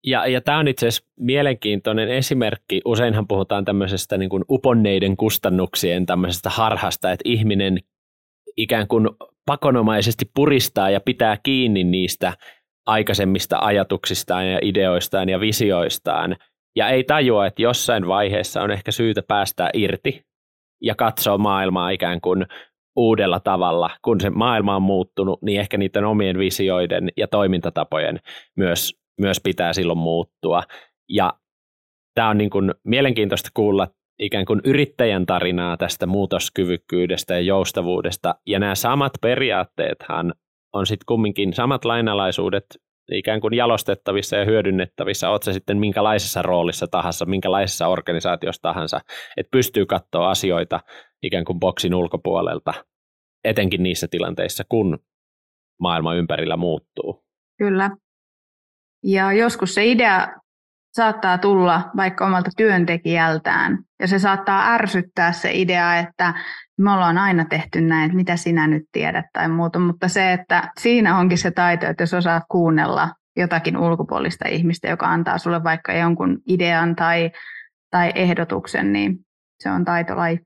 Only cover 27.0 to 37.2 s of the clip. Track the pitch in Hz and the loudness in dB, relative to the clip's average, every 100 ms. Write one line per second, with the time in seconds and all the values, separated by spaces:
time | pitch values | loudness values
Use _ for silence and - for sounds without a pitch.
27 | 90 - 104 104 98 92 85 80 78 78 | -4 -4 -2 0 2 0 -2 -4 -2 -2
28 | 76 85 - - - - 90 87 - - | -4 -6 -12 -20 -12 -2 0 0 -4 -10
29 | _ - 98 92 101 87 85 92 85 85 | _ -2 0 0 -2 -2 -2 0 -2 0
30 | 82 82 82 _ 85 87 - - _ _ | 0 -2 -4 _ -2 -2 -4 -20 _ _
31 | _ 101 90 - _ _ _ _ _ _ | _ 0 0 -4 _ _ _ _ _ _
32 | _ - 113 104 104 98 95 - - 127 | _ 0 2 2 2 0 0 -2 -2 0
33 | 139 113 104 95 - - 104 98 92 _ | 2 0 -2 -2 -4 0 2 2 0 _
34 | _ - 104 104 95 104 135 139 143 - | _ -10 -4 -4 0 0 2 2 0 0
35 | 117 95 90 90 90 90 87 85 87 - | 0 2 0 0 0 -2 -2 -4 -4 -4
36 | 90 98 95 90 - - 90 87 - 87 | -2 -2 0 -2 -2 -2 -2 -2 -2 -2
37 | 90 87 | 0 -2